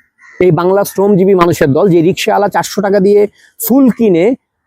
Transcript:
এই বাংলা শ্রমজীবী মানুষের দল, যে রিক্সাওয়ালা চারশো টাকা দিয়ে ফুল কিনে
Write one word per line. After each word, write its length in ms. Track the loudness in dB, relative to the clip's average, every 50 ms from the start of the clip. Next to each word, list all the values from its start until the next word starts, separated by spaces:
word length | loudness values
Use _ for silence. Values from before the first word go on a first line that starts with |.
| _ _ _ _ _ -12 -4 -2
এই 100 | 0 0
বাংলা 340 | 0 0 0 0 0 -2 -2
শ্রমজীবী 500 | -4 -4 -4 0 0 2 2 2 2 2
মানুষের 380 | 2 0 0 0 0 0 0 0
দল, 160 | 0 2 2
যে 140 | 2 2 2
রিক্সাওয়ালা 460 | 0 -2 -2 -4 -2 -2 -2 -2 -2
চারশো 340 | -2 -4 -6 -6 -6 -6 -4
টাকা 180 | -2 0 0
দিয়ে 260 | 2 2 2 2 0 -2 _ _ _ _ _ -10 -4 -2
ফুল 220 | 0 2 2 2
কিনে 440 | 0 0 0 0 2 2 0 0 -2 -4 _ _ _ _ _